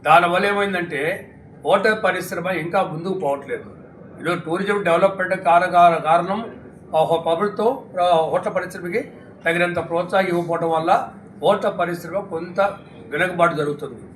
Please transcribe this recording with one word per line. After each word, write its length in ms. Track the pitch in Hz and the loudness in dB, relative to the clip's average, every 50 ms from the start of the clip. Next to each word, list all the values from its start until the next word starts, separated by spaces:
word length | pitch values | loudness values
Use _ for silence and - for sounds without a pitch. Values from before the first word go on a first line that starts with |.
| 131 147 | 6 6
దానివల్ల 420 | 156 170 175 175 175 185 202 202 | 6 6 6 4 2 0 0 0
ఏమైందంటే 500 | 202 202 202 202 190 180 170 160 147 135 147 165 190 196 - - - - - - - - - | 0 0 0 -2 -2 -4 -6 -4 -4 -4 -4 -4 -4 -6 -10 -18 -20 -20 -20 -20 -20 -8 0
హోటల్ 320 | 143 185 202 196 220 214 - - | 2 2 4 4 2 0 2 0
పరిశ్రమ 420 | 185 175 185 175 - 190 175 170 185 190 165 156 | -2 -2 -2 -6 -6 -8 -6 -4 -4 -4 -4 -4
ఇంకా 180 | 170 165 196 185 - | -2 0 0 0 0
ముందుకు 260 | 151 160 170 196 185 147 147 | -4 -8 -6 -6 -4 -4 -2
పోవట్లేదు. 440 | 139 139 135 - - 120 107 - - - - - - - - - - - - | -4 -4 -4 -6 -8 -8 -8 -8 -14 -20 -20 -20 -20 -20 -20 -20 -20 -18 -8
ఈరోజు 200 | 135 160 180 - - | -4 -4 -4 -4 -4
టూరిజం 320 | 160 165 190 190 196 208 202 185 170 | -4 -4 -4 -2 -2 -2 0 2 2
డెవలప్‌మెంట్ 460 | 165 170 196 190 190 185 185 175 185 185 185 175 | 4 4 4 4 2 0 -2 -2 -2 0 2 4
కార-, 240 | 170 175 180 180 170 175 | 4 4 4 4 6 8
కార-, 240 | 175 175 165 156 - 156 | 8 8 6 4 2 2
కారణం 300 | 170 175 175 180 196 220 233 - - - - - - - - - - | 2 2 2 0 -4 -6 -6 -10 -14 -16 -18 -20 -20 -20 -14 -2 0
ఆ 60 | 160 160 165 | 0 2 2
హో-, 120 | 165 160 - 165 | 2 0 2 0
ప్రభుత్వం, 440 | 165 170 202 202 - - 208 233 269 277 - - - 180 175 | 0 0 0 -4 -2 0 0 0 0 -2 -10 -8 -2 0 2
ఆ, 20 | 180 175 160 160 156 160 | 4 4 4 2 2 0
హోటల్ 220 | 180 180 214 180 185 | -2 -2 -2 -4 -4
పరిశ్రమకి 440 | 180 175 - 185 170 175 175 233 277 - - - - - - - - | -6 -6 -10 -10 -10 -4 -4 -4 -6 -6 -14 -20 -20 -20 -20 -4 -2
తగినంత 320 | 165 170 175 175 175 170 170 160 160 | -2 0 2 0 0 0 -4 -4 -2
ప్రోత్సాహం 380 | 170 170 180 175 208 190 190 180 175 | -4 -4 -2 0 0 0 2 2 0
ఇవ్వకపోవడం 380 | 175 170 160 170 165 175 165 165 | -2 -2 -2 -2 -2 0 0 0
వల్ల 160 | 160 160 170 202 240 - - - - - - - - - | 0 2 2 2 2 0 -4 -14 -18 -20 -20 -14 -2 2
హోటల్ 300 | 175 208 196 - 208 - 180 | 2 2 2 0 -4 -2 -2
పరిశ్రమ 420 | 175 170 170 170 - 160 175 202 196 196 170 | -2 -2 -4 -8 -8 -8 -8 -8 -6 -6 -8
కొంత 260 | 165 175 175 175 196 196 196 151 - - - - - - - 139 | -8 -8 -6 -2 0 0 0 -2 -8 -18 -20 -20 -20 -14 -8 -2
వెనుకబాటు 420 | 151 180 180 175 170 170 170 151 151 | -2 -2 -2 2 2 2 2 2 0
జరుగుతుంది. 380 | 147 147 143 143 147 131 120 107 - - - | -4 -4 -4 -6 -10 -12 -12 -16 -18 -20 -20